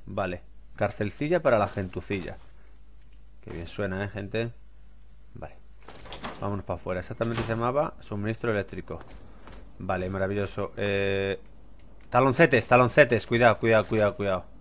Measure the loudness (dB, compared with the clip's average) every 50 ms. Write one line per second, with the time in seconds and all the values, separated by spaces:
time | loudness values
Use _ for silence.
0 | -12 -8 -4 -4 -2 -2 -4 -6 -10 -14 -16 -16 -16 -16 -4 -2 -2 -2 0 -2
1 | -4 -4 -2 -4 0 0 0 2 4 4 6 6 4 2 0 -4 -4 -4 -6 -8
2 | -4 -4 -4 -4 -4 -6 -10 -12 -14 -16 -16 -16 -16 -16 -16 -18 -18 -18 -16 -18
3 | -18 -18 -18 -18 -18 -18 -18 -16 -14 -12 -10 -10 -10 -8 -6 -4 -4 -2 -2 -4
4 | -4 -4 -6 -8 -8 -4 -2 -2 -2 -4 -6 -10 -16 -16 -16 -16 -16 -16 -16 -16
5 | -16 -16 -16 -16 -16 -16 -14 -12 -12 -12 -12 -14 -16 -16 -16 -16 -16 -16 -14 -14
6 | -14 -14 -12 -10 -10 -12 -10 -6 -6 -4 -4 -4 -4 -6 -6 -6 -4 -4 -4 -4
7 | -4 -6 -6 -4 -2 -2 -2 -2 -2 -2 -2 0 0 0 2 2 0 0 -4 -8
8 | -10 -8 -6 -4 -2 -2 -2 -2 0 0 0 0 -2 -2 -6 -10 -8 -8 -10 -10
9 | -10 -14 -16 -18 -18 -18 -18 -18 -18 -16 -16 -16 -16 -18 -14 -8 -2 -2 0 0
10 | 0 -2 0 0 0 0 0 0 -2 -2 -2 -4 -6 -6 -4 -2 0 0 2 2
11 | 2 2 2 2 0 0 -2 -4 -6 -14 -18 -18 -18 -18 -18 -18 -18 -20 -20 -20
12 | -10 2 4 6 6 6 8 6 8 8 8 4 6 8 8 8 8 8 8 8
13 | 8 8 6 2 2 0 4 6 6 6 6 6 4 6 6 6 4 4 2 4
14 | 4 2 2 0 0 0 0 -2 -4 -8 -16 -20